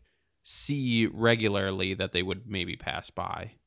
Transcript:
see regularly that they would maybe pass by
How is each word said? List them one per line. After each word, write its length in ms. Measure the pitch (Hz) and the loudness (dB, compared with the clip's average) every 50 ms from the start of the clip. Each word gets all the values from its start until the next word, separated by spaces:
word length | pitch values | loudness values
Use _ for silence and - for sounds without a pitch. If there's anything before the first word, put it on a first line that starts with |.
| _ _ _ _ _ _ _ _ - | _ _ _ _ _ _ _ _ -10
see 640 | - - - - - 147 143 135 123 117 113 110 | -6 -4 -2 0 0 0 0 0 2 4 4 4
regularly 880 | 101 - 95 113 117 117 113 110 107 101 98 98 95 95 95 95 95 95 | 2 2 2 4 4 4 6 4 2 2 2 0 0 0 0 0 -2 0
that 180 | 92 92 92 | -2 -2 -2
they 100 | - 87 | 0 0
would 260 | 90 95 95 98 117 - | 0 0 -2 -6 -6 -6
maybe 280 | 98 95 87 90 - | -4 -4 -4 -4 -6
pass 340 | - - - - 82 - - | -8 -6 -6 -6 -6 -8 -10
by 440 | - - 90 90 85 82 85 110 - _ _ | -8 -6 -6 -6 -6 -8 -8 -12 -14 _ _